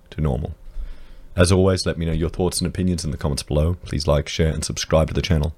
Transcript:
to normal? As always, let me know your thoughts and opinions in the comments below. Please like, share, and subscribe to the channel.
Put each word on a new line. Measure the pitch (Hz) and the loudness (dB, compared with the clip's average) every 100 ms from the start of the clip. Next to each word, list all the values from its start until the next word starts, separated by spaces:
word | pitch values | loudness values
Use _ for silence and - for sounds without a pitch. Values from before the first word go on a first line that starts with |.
| - | -12
to | - | -2
normal? | 76 64 - - - - - - - - - - | 0 0 -4 -10 -12 -8 -8 -8 -14 -18 -4 2
As | 87 | 4
always, | 95 95 92 | 6 4 2
let | 87 78 | 0 -2
me | 82 | -2
know | |
your | 80 82 | 0 -2
thoughts | - 90 - | 0 -2 0
and | 85 | -4
opinions | 85 92 87 | 0 0 0
in | 76 | -2
the | 67 | -2
comments | 76 67 | -2 -2
below. | - 73 80 | 0 2 2
Please | 87 - - 69 | 0 -2 -2 2
like, | 73 - | 2 0
share, | - 80 | 0 0
and | 78 | 0
subscribe | - - - 80 76 | -4 -6 2 2 2
to | |
the | - | 0
channel. | - 78 76 | 0 2 0